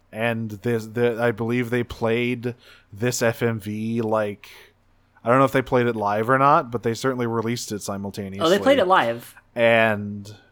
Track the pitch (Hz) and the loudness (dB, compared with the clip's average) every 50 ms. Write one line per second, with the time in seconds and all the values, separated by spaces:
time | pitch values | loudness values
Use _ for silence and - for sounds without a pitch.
0 | _ _ - 107 113 117 117 113 113 110 107 98 - 120 117 113 110 110 107 117 | _ _ -8 -4 -2 -2 -2 -2 -6 -8 -10 -6 -4 -2 -2 -2 -4 -6 -2 0
1 | 120 120 117 107 120 120 113 101 117 113 120 123 123 117 120 123 120 - - - | 0 0 0 2 0 0 0 0 -4 -2 -2 -2 -2 -2 -2 -2 -4 -4 -6 -4
2 | 117 113 113 120 120 120 123 120 113 123 117 - _ - - _ _ _ - 98 | -2 0 0 0 0 -2 -4 -4 -6 -8 -8 -10 _ -20 -20 _ _ _ -10 -4
3 | 110 123 120 - 123 117 113 - 123 117 113 110 101 107 107 107 110 113 113 117 | -4 -2 -2 0 0 0 0 0 -2 -2 -2 -2 -6 -8 -8 -6 -6 -4 -4 -2
4 | 113 110 110 110 107 104 104 101 - - - - - _ _ _ _ _ _ _ | -2 0 0 0 0 -2 -4 -10 -14 -20 -20 -20 -20 _ _ _ _ _ _ _
5 | _ _ _ _ _ 117 120 135 135 127 - 135 123 - - 127 120 120 117 110 | _ _ _ _ _ 4 4 6 6 4 2 0 0 2 2 2 2 2 0 0
6 | 104 101 104 107 113 117 131 131 135 143 147 170 151 120 117 113 - 120 113 110 | 0 0 0 0 2 2 2 4 4 4 4 4 2 -2 -8 -4 -4 -4 -4 -2
7 | - 131 131 123 120 117 113 117 107 113 120 117 - - 107 101 - - 101 98 | -2 -2 -2 -2 -2 -2 -2 -2 -2 -2 -4 -6 -6 -8 -10 -10 -8 -8 -8 -8
8 | 98 101 - - 101 95 95 98 - 160 185 202 - 269 285 269 196 180 185 180 | -8 -10 -10 -10 -10 -10 -6 -2 2 2 2 4 4 4 4 4 4 4 4 4
9 | 131 117 117 120 - - - - _ _ _ 123 117 117 117 113 113 113 107 101 | 4 0 -2 -6 -10 -18 -20 -20 _ _ _ 2 4 4 6 6 4 4 2 -2
10 | 104 104 104 104 101 104 104 - _ _ | -4 -8 -10 -12 -14 -16 -18 -20 _ _